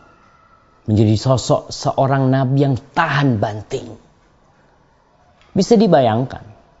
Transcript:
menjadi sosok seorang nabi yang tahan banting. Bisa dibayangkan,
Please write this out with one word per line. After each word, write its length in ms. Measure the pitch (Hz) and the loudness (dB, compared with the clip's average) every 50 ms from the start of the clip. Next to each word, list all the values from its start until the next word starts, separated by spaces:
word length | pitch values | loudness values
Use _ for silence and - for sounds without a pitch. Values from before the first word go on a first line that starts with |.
| _ _ _ _ _ _ _ _ _ _ _ _ _ _ _ _ - | _ _ _ _ _ _ _ _ _ _ _ _ _ _ _ _ -4
menjadi 280 | - 107 104 113 107 107 101 | -2 2 2 4 2 2 0
sosok 500 | - 131 131 117 - - 139 - - - | 0 0 0 0 0 -2 -2 -4 -4 -8
seorang 640 | - - - 117 - - 135 131 139 135 131 127 | -12 -8 -6 -4 -2 -2 0 0 0 0 0 0
nabi 340 | 131 135 135 127 139 139 143 | 0 0 0 0 0 0 0
yang 100 | 139 131 107 - - - | 0 -2 -4 -6 -6 -4
tahan 420 | 170 165 156 139 143 143 135 120 | -2 -2 -2 0 0 0 0 0
banting. 560 | 101 117 110 107 107 101 - 139 127 - - 110 - _ _ _ _ _ _ _ _ _ _ _ _ _ _ _ _ _ _ _ _ _ _ _ _ _ _ _ _ _ _ - | 0 -2 -4 -6 -8 -12 -10 -10 -10 -10 -12 -20 -20 _ _ _ _ _ _ _ _ _ _ _ _ _ _ _ _ _ _ _ _ _ _ _ _ _ _ _ _ _ _ -2
Bisa 240 | 190 190 - 240 | 0 2 4 4
dibayangkan, 640 | 196 226 185 165 143 127 113 107 117 135 127 - - - - - _ _ _ _ _ | 4 4 4 4 4 4 2 0 0 -4 -6 -8 -16 -20 -20 -20 _ _ _ _ _